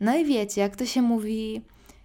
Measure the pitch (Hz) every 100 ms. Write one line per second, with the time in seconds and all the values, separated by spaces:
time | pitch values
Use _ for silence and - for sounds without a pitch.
0 | 214 302 294 240 202 202 202 196 247 254
1 | 240 233 214 220 220 220 - - - -